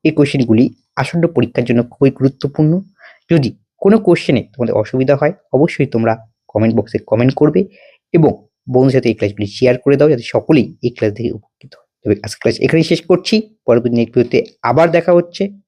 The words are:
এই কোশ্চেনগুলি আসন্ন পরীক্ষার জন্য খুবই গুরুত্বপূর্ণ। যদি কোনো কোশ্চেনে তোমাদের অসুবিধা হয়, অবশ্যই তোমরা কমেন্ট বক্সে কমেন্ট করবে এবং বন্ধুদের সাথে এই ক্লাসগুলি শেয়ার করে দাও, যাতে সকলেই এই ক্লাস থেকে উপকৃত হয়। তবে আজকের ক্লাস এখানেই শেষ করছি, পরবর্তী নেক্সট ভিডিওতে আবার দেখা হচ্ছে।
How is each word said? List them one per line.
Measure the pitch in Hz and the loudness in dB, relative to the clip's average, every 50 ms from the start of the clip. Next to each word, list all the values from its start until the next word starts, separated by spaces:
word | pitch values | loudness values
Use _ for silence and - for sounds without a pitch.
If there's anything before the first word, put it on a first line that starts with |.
| - | 0
এই | 156 | 0
কোশ্চেনগুলি | 147 - 143 139 - 143 123 117 110 110 131 - - _ _ _ _ | 2 2 0 0 0 -2 0 2 2 2 2 0 -2 _ _ _ _
আসন্ন | - 131 - - 170 165 165 | -6 -6 -4 -2 -2 -2 0
পরীক্ষার | - 123 127 120 - - 123 | 0 -2 -4 -2 -4 -6 -2
জন্য | 120 120 120 | 0 0 -2
খুবই | 117 - - _ 143 135 | -2 -4 -2 _ 0 0
গুরুত্বপূর্ণ। | 135 - 131 135 139 _ - 143 139 - 156 151 165 185 196 _ _ _ - - _ _ _ _ | 0 0 -2 -2 -2 _ -10 -8 -2 0 0 0 0 -2 -4 _ _ _ -20 -20 _ _ _ _
যদি | 165 160 131 107 - _ _ _ _ _ | 0 0 0 -2 -6 _ _ _ _ _
কোনো | - 196 214 220 | 2 2 2 4
কোশ্চেনে | 208 180 170 170 - - 143 110 | 4 2 0 2 2 -2 -2 -2
তোমাদের | - _ _ - 120 110 - | -2 _ _ -6 -4 -2 -2
অসুবিধা | - 107 - - 131 131 135 143 | -4 -4 -2 -2 -2 0 0 0
হয়, | 135 151 151 185 _ _ _ | 2 0 -2 -4 _ _ _
অবশ্যই | - 131 151 170 - - 143 | 0 0 0 0 0 -4 -4
তোমরা | - - 113 113 113 110 110 - _ _ _ _ - | -2 0 -2 0 0 -2 -4 -8 _ _ _ _ -6
কমেন্ট | - 107 110 113 113 | -2 0 0 2 0
বক্সে | 113 101 - - - | 0 -2 -2 -6 -8
কমেন্ট | - - 107 110 120 131 - | -2 -2 0 2 2 0 2
করবে | - 151 156 156 185 202 - _ _ _ - _ _ _ _ | 2 0 2 2 0 -2 -2 _ _ _ -20 _ _ _ _
এবং | - 170 156 127 - - _ _ _ _ _ - | 2 2 2 2 2 -2 _ _ _ _ _ -2
বন্ধুদের | 123 127 131 135 | 0 2 2 4
সাথে | 127 135 123 120 | 2 2 0 0
এই | 107 | -2
ক্লাসগুলি | - 113 101 104 - 107 | -2 -4 -4 -4 -6 -8
শেয়ার | 104 - - 127 123 123 123 | -8 -4 0 0 0 0 0
করে | _ 139 143 | _ 0 2
দাও, | 139 147 156 | 4 4 2
যাতে | 151 120 | 2 -2
সকলেই | 117 - - 113 - - 160 143 101 - - _ | -4 -4 -4 -4 0 2 2 2 2 0 -8 _
এই | - 120 | -6 -6
ক্লাস | 120 - - 107 | -4 -2 -4 -4
থেকে | 104 110 117 120 | -4 -4 -8 -8
উপকৃত | - 104 _ _ _ _ - - - | -8 -10 _ _ _ _ -20 -20 -20
হয়। | _ _ _ _ _ _ | _ _ _ _ _ _
তবে | 104 104 - - | -4 -4 -4 -4
আজকের | 104 - _ | -14 -16 _
ক্লাস | - - 117 - | -4 -4 -4 -2
এখানেই | - 127 160 165 160 | -4 -2 -2 -2 0
শেষ | - 175 160 | 0 -2 -4
করছি, | - - 185 170 - - 220 214 220 _ _ _ _ | -2 -4 -4 -4 -2 -2 -2 -2 -4 _ _ _ _
পরবর্তী | - 117 117 117 120 120 | 0 0 0 0 -2 -2
নেক্সট | 117 117 113 - | -2 -4 -2 0
ভিডিওতে | 123 120 120 - 117 - - _ _ | -2 -2 0 -2 -4 -4 -4 _ _
আবার | - 117 123 151 165 170 | -4 -2 0 2 2 2
দেখা | 165 170 170 - | 0 0 0 2
হচ্ছে। | 175 175 170 175 - - 196 202 - - _ | 2 2 0 -2 -6 -8 -8 -8 -8 -18 _